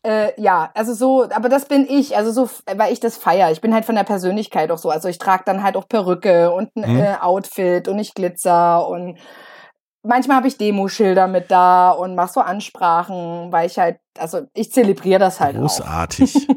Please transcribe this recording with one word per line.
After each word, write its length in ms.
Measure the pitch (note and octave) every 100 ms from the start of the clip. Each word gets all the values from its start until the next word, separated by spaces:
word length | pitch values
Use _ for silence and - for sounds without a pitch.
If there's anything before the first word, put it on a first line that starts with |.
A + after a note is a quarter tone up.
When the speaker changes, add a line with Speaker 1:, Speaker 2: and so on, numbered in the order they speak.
Speaker 1:
äh, 360 | A3+ G#3+ G#3+ -
ja, 300 | G#3 F3 D#3+
also 200 | G#3+ A3
so, 300 | A3 C4 C4 A#3
aber 180 | - B3
das 180 | C4+ C4+
bin 200 | C#4 C4+
ich, 280 | C#4 - G#3
also 140 | G#3+
so, 120 | A3+
f-, 180 | A#3+ - - G3
weil 160 | G#3+
ich 80 | A#3+
das 160 | A#3 -
feier. 340 | G3 F3+ F#3+
Ich 100 | D#3+
bin 140 | A3+
halt 100 | A3+
von 100 | A3
der 100 | A3
Persönlichkeit 640 | G3 G3+ F3+ G#3 G#3+ F#3 D#3+
auch 80 | E3
so. 120 | -
Also 180 | D#3 F3+
ich 100 | E3+
trag 260 | G3 F#3
dann 180 | F#3+ F#3+
halt 140 | G3 F#3+
auch 120 | -
Perücke 640 | A3+ F#3 F3+ G#3 E3+ E3+
und 220 | F3 - -
ein, 160 | C#3+
Speaker 2:
Mhm. 80 | B2
Speaker 1:
äh, 140 | G3+ G3
Outfit 680 | D#3+ F#3+ - - F3+ F3+ F3
und 100 | G3+
ich 160 | G#3+
glitzer 760 | - F3+ F3 F#3 E3+ F3 E3+ D#3+
und 300 | F3 F3+ E3+ - - - - - _ _ _
manchmal 360 | G#3+ A#3+ C4 C4
hab 60 |
ich 120 | B3 -
Demoschilder 680 | G#3 G3+ G3 - G3 F#3 F#3
mit 240 | F#3 F3+
da 400 | F#3 F3+ F3+ F3+
und 240 | D#3+ F#3
mach 140 | F3+ F3+
so 120 | C4+
Ansprachen, 1120 | F3+ G3 G#3 - F3 E3+ F3 F#3 E3+ E3+ F3
weil 140 | E3+ E3+
ich 120 | F#3
halt, 200 | E3+ - _ -
also 240 | D#3+ F#3 C#3
ich 180 | - A3
zelebriere 480 | - A3 F#3+ F#3 F#3+
das 200 | F#3+ -
halt 160 | D3 G#2+
auch. 60 |
Speaker 2:
Großartig. 880 | D3 - - D#2+ E2+ - C3+ C#4+ C#4